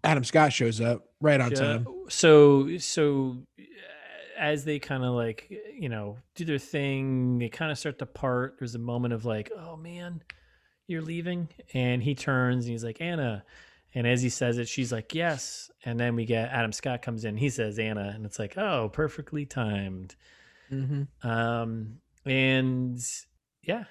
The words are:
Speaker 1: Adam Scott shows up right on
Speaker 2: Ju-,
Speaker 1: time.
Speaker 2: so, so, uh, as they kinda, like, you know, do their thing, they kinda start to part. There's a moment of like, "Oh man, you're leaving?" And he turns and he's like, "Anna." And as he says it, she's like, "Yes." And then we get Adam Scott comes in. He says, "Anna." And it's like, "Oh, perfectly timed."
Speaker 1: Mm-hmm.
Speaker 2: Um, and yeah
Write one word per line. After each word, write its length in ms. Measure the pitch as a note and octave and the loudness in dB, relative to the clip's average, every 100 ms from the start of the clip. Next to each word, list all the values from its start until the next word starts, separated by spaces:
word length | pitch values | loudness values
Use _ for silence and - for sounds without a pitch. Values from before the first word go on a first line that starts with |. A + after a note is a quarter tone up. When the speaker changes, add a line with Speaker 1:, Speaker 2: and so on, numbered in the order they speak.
Speaker 1:
Adam 220 | D#3 D3 A#2+ | 4 2 4
Scott 260 | D#3+ D3+ | 6 6
shows 300 | - A#2+ A2 | 4 0 2
up 240 | A#2 A#2 - _ | 0 0 -4 _
right 180 | D3+ C#3 | 4 4
on 100 | A#2+ | 4
Speaker 2:
Ju-, 40 | C3+ | 2
Speaker 1:
time. 320 | C#3+ A#2 A#2+ - - | 0 0 -4 -8 -8
Speaker 2:
so, 680 | - E3+ D3+ D3 C#3 C#3 F3 | 4 10 12 12 10 4 -2
so, 600 | - - D3 C#3 C3 B2 - - | -4 2 2 2 -2 -4 -16 -20
uh, 60 | - - - D3+ - - - - | -20 -20 -20 -20 -18 -18 -16 -4
as 280 | D3+ D3+ D3 | 0 0 0
they 120 | D3 | -4
kinda, 300 | - C3+ B2+ | -2 -2 0
like, 400 | B2 A#2 A2 - F#3+ - C#4+ | 0 -2 -4 -12 -14 -14 -8
you 80 | D3 | -6
know, 280 | A2 G#2 A2+ _ - | -4 -6 -12 _ -8
do 80 | |
their 140 | E3 C#3+ | -4 -4
thing, 800 | - D3 C#3 C3+ C3+ C3 B2+ B2 | -2 -4 -2 -2 -2 0 2 0
they 80 | A#2+ | -2
kinda 260 | - D#3+ C#3+ | -4 -6 -4
start 220 | D3+ - | -6 -8
to 60 | C#3 | -12
part. 520 | - C3+ B2 C3 - | -6 -2 -2 -4 -8
There's 160 | B2 A#2 | -10 -8
a 40 | |
moment 340 | A#2+ A#2+ B2 | -4 -2 -2
of 120 | A#2 A#2 | -2 -2
like, 260 | G#2+ G#2 - | -4 -6 -12
"Oh 200 | E3 D#3+ | -12 -16
man, 440 | E3 F3 F3 E3+ - - _ _ _ _ - | -16 -12 -10 -12 -14 -20 _ _ _ _ -8
you're 140 | E3 | -6
leaving?" 460 | D#3+ E3+ E3+ F3 E3 - - | -6 -6 -4 -4 -6 -10 -6
And 300 | C3 B2 B2 | 0 2 2
he 100 | B2 C3+ | 0 -2
turns 500 | - C3 B2+ B2 A#2+ | 0 2 2 2 -2
and 60 | |
he's 100 | A#2 | -6
like, 160 | A#2 A2 | -8 -6
"Anna." 460 | E3 E3+ B2+ G#2 - - - _ _ B2+ | -4 -2 -2 -4 -10 -20 -20 _ _ 0
And 100 | A#2+ | 2
as 160 | B2 | 4
he 80 | B2 | 2
says 280 | - B2 A#2+ | 0 0 0
it, 100 | A#2 | -4
she's 240 | - A#2+ | -4 -2
like, 240 | A#2 - D#3+ | -4 -6 -2
"Yes." 560 | E3+ C#3 - - - _ B2 | -2 -2 -8 -14 -18 _ -6
And 120 | A#2 | -2
then 160 | A#2+ A#2 | 0 0
we 100 | A2+ | 0
get 240 | A2+ A#2 | 0 0
Adam 220 | C3 A2+ | -2 -2
Scott 280 | - C3+ B2 | -4 -6 -6
comes 220 | - A2+ A2 | -6 -6 -6
in. 120 | G#2+ | -2
He 120 | C#3+ | -2
says, 300 | A#2+ G#2+ G#2 | 0 -4 -2
"Anna." 320 | A2 G#2+ G2+ | -2 -2 -6
And 120 | G#2+ G#2+ | -8 -10
it's 120 | - | -8
like, 180 | G2+ - | -8 -4
"Oh, 320 | G#3 D3 A2 | -2 -2 -2
perfectly 540 | - D#3 - C#3+ D3+ C#3+ | -2 -4 -4 -10 -8 -6
timed." 680 | C3+ G#2+ G2+ G2 F#2 F#2+ - _ - - _ _ | -4 -2 -2 -4 -8 -12 -18 _ -20 -20 _ _
Speaker 1:
Mm-hmm. 560 | C3+ C3+ C#3+ C#3 _ A#2+ | -6 -4 -4 -6 _ -2
Speaker 2:
Um, 720 | A2+ A#2 A#2 A2+ A2+ A2 A2 _ _ C3+ | 0 0 0 -4 -6 -8 -14 _ _ -2
and 760 | C3 C3 C3 C3 B2+ B2+ B2 B2 - - _ _ _ | 2 4 2 2 0 -2 -4 -8 -12 -16 _ _ _
yeah 240 | - A3 G#3 | -6 -6 -6